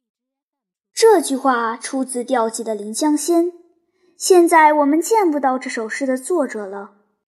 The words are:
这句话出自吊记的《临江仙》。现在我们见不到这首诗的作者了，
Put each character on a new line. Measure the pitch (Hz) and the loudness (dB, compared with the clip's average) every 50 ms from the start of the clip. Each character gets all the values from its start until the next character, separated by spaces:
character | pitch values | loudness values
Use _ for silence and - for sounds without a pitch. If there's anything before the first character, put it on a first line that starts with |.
| _ _ _ _ _ _ _ _ _ _ _ _ _ _ _ _ _ _ - | _ _ _ _ _ _ _ _ _ _ _ _ _ _ _ _ _ _ -4
这 | - 453 453 427 349 | 2 4 6 6 4
句 | 269 - 269 | 2 0 -4
话 | 254 - 269 254 233 233 220 226 | -2 -2 0 0 0 -2 -4 -6
出 | 247 - - - 269 262 | -6 -10 -8 -6 -6 -6
自 | 262 - 247 233 | -6 -6 -8 -6
吊 | 240 262 240 226 226 | -2 -2 0 0 -2
记 | 226 - 226 | -4 -6 -8
的 | 226 220 208 | -8 -8 -8
《临 | 202 214 220 | -8 -10 -8
江 | - 311 302 294 294 | -4 -2 0 0 0
仙》。 | - - 339 339 339 349 349 - _ _ _ _ _ _ _ _ _ _ _ - | 0 0 0 0 0 -2 -4 -10 _ _ _ _ _ _ _ _ _ _ _ -6
现 | - - 381 359 339 330 | 2 4 6 6 6 6
在 | 349 320 311 302 302 | 6 6 6 6 4
我 | 302 294 | 4 2
们 | 277 294 320 | 2 2 0
见 | 349 - 440 440 403 339 | 0 0 0 2 2 2
不 | 294 294 | 0 0
到 | 269 269 254 254 | -2 -2 -2 -2
这 | 262 254 | -6 -8
首 | - 247 226 220 | -8 -8 -8 -8
诗 | - - 277 262 | -8 -6 -4 -4
的 | 254 254 | -4 -4
作 | 262 - 359 339 277 247 | -4 -4 -2 -2 -2 -2
者 | - 214 208 | -6 -10 -12
了， | 190 196 202 202 214 _ _ _ _ _ _ _ | -10 -12 -14 -14 -16 _ _ _ _ _ _ _